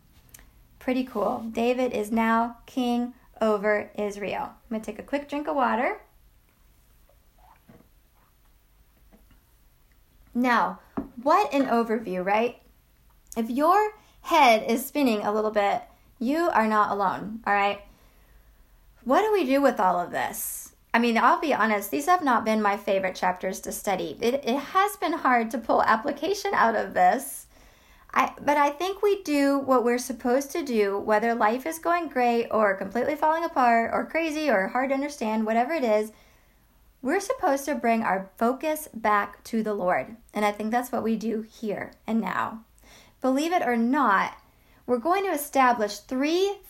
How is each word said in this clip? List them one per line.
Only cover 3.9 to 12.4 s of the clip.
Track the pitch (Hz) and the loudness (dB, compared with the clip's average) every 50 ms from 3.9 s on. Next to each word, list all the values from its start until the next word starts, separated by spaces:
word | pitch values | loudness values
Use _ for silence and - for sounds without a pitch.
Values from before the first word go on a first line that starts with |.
| - | -6
Israel. | - 208 202 196 202 202 185 202 196 - | -6 -6 -6 -6 -6 -8 -6 -6 -6 -6
I'm | - - - _ - | -8 -12 -14 _ -8
gonna | 226 220 220 | -8 -8 -8
take | 214 214 - | -8 -10 -12
a | 185 | -8
quick | - 277 285 285 - | -6 -6 -6 -6 -6
drink | 285 294 294 | -8 -6 -6
of | 320 302 | -4 -2
water. | 277 247 226 220 226 269 359 427 - - _ _ _ _ _ _ _ _ _ _ _ _ _ _ _ _ _ _ _ _ _ _ _ _ _ _ _ _ - - _ _ - - - - _ _ _ _ _ _ _ _ _ _ _ _ _ _ _ _ _ _ _ _ _ _ _ _ _ - - _ _ _ _ _ _ _ _ _ _ _ _ _ _ _ _ _ _ _ _ _ _ - | 0 0 0 0 0 0 -2 -4 -6 -12 _ _ _ _ _ _ _ _ _ _ _ _ _ _ _ _ _ _ _ _ _ _ _ _ _ _ _ _ -20 -20 _ _ -20 -20 -20 -20 _ _ _ _ _ _ _ _ _ _ _ _ _ _ _ _ _ _ _ _ _ _ _ _ _ -20 -20 _ _ _ _ _ _ _ _ _ _ _ _ _ _ _ _ _ _ _ _ _ _ -2
Now, | 240 247 247 233 214 175 180 185 - - - - - - - - 233 | 0 2 4 4 4 2 0 -2 -8 -14 -12 -10 -10 -10 -10 -10 -4
what | 240 285 330 392 427 - 277 | 2 4 4 4 4 2 2
an | 277 262 | 0 2
overview, | - 233 233 226 226 214 233 220 180 185 185 180 | 2 2 0 0 0 -2 -4 -4 -4 -6 -4 -2
right? | 196 202 220 | 0 2 2